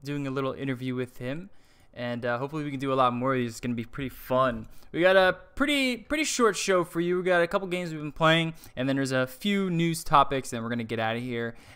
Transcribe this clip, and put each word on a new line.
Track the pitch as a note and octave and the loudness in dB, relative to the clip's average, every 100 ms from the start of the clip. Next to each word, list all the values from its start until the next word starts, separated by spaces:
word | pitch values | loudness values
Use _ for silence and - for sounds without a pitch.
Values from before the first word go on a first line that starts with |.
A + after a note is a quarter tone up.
doing | C3+ C#3+ C#3 | -8 -4 -4
a | |
little | C3 C3 | -2 -2
interview | - C#3 B2 B2+ | -4 -4 -4 -4
with | B2+ B2 - | -4 -6 -6
him. | A#2+ D3 G3 - - _ - | -8 -8 -10 -18 -20 _ -20
And, | - A#2+ A#2+ | -10 -6 -4
uh, | A#2+ A#2+ | -2 -2
hopefully | C#3 D#3 | -4 -6
we | D3 | -6
can | C#3 | -4
do | C3+ | 0
a | |
lot | C3+ B2+ | 4 4
more | A#2+ B2+ | 4 0
of | C3 | 0
these. | A#2+ | -2
It's | A2+ | -4
gonna | B2+ | -6
be | A#2+ | -4
pretty | A2+ - C3+ | -6 -8 -10
fun. | - - B2+ C3 A2+ A2 - - | -8 0 2 4 0 -8 -14 -8
We | D#3 | 2
got | F3+ F#3+ | 6 8
a | F#3 F3+ - - | 6 2 -4 -2
pretty, | C#4+ C#4+ C4 A#3 | 0 2 0 -2
pretty | - D4+ | -4 -2
short | D4+ - A#3 F#3 | -2 2 2 2
show | - F#3 | 2 2
for | E3+ E3 | 2 -2
you. | F3 F3+ | 0 0
We | |
got | F3+ F3 | 2 2
a | E3+ | 2
couple | G3 F#3+ | 0 -2
games | F3+ F3 | -4 -4
we've | D#3 | -6
been | D3+ | -8
playing, | - D#3+ D#3+ D#3+ D#3+ - - | 2 4 4 2 -4 -12 -4
and | C3 | -2
then | |
there's | C3+ C3+ | 0 0
a | C3 B2+ | 0 -2
few | - G#3 G3+ F#3+ | -2 -2 0 0
news | E3 E3 D#3+ | 0 0 0
topics, | - D3+ C#3 C3+ C3 | 2 4 4 2 -4
and | A#2+ | -6
we're | A2+ | -4
gonna | A#2+ | -4
get | A2+ A2+ | -4 -2
outta | A2 A#2 | -2 -2
here. | B2 A#2 A#2 A#2 - | -4 -6 -6 -10 -18